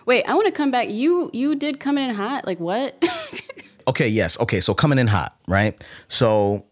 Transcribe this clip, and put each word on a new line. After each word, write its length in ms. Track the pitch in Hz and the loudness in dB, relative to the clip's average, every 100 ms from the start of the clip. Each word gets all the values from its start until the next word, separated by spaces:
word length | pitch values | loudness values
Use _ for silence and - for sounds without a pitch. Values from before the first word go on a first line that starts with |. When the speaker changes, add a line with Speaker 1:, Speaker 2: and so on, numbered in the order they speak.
Speaker 1:
Wait, 240 | - 247 - | 0 2 2
I 60 | |
wanna 180 | 269 415 | 2 2
come 180 | - 285 | 0 0
back. 200 | 247 - | 0 -2
You, 400 | 208 285 349 302 | 0 2 2 0
you 220 | - 277 | -2 -2
did 260 | 294 294 285 | 0 -2 -4
Coming 300 | 277 285 262 | -2 -2 -2
In 40 | |
Hot? 320 | 208 196 185 - | -2 -4 -4 -4
Like, 140 | 175 | -4
what? 420 | 170 208 269 - - | -2 -2 -4 0 0
<laughs> 40 | 698 605 - - - - _ - | 0 -8 -14 -16 -18 -20 _ -6
Speaker 2:
Okay, 220 | 127 127 | -2 0
yes. 320 | 107 98 - | 2 0 0
Okay, 220 | 117 101 | -2 0
so 100 | - | 0
Coming 260 | 101 151 135 | 2 2 4
In 80 | 117 | 4
Hot, 300 | 101 - - - | 2 -2 -8 -2
right? 320 | 95 107 - - - - | 2 2 -2 -14 -20 -8
So 560 | - 120 107 101 101 - | 0 2 4 2 0 -2